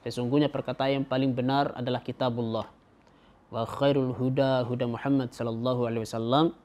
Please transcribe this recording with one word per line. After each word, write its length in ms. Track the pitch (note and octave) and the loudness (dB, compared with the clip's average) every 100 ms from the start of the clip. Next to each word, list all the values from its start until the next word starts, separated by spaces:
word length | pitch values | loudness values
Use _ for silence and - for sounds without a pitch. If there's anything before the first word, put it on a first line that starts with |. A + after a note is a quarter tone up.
| B2 | -8
Sesungguhnya 480 | A#2 B2 C#3+ D3 | -4 0 2 2
perkataan 480 | C#3 B2+ B2 C3+ C#3 | 0 -6 -2 0 0
yang 40 | C3+ | 0
paling 240 | C3 C3+ | 0 0
benar 400 | C3 B2+ C#3 C#3+ | 0 2 2 0
adalah 320 | - B2 B2 - | -2 -4 -4 -4
kitabullah. 760 | B2 B2+ A#2 A2+ A2 - - _ _ - - - - _ | -2 -2 -2 -4 -4 -6 -14 _ _ -20 -20 -20 -20 _
"Wa 160 | A2+ A2+ | -6 -4
khairul 480 | - C#3+ C#3+ C3 B2 | 0 2 2 0 0
huda 480 | C3 C3 C3+ C3 | 0 2 2 2
huda 240 | A#2 A#2+ B2 | 0 -2 -2
Muhammad 480 | A#2 C#3 C#3 B2 - | -2 0 0 0 -4
sallallahu 480 | A#2 A2+ B2 B2 | -4 -2 -2 0
alaihi 240 | A#2+ A2+ A2 | 0 -2 -4
wasallam." 480 | A#2 A2+ C3+ E3 E3 | -4 2 4 4 0